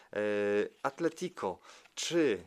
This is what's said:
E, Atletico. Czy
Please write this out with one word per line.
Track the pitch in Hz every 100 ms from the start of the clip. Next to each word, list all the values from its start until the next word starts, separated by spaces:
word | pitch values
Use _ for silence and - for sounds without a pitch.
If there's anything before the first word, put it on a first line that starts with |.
| -
E, | - 104 104 104 104 101 -
Atletico. | 135 - 165 - 180 - 98 87 - - -
Czy | - - 170 147 92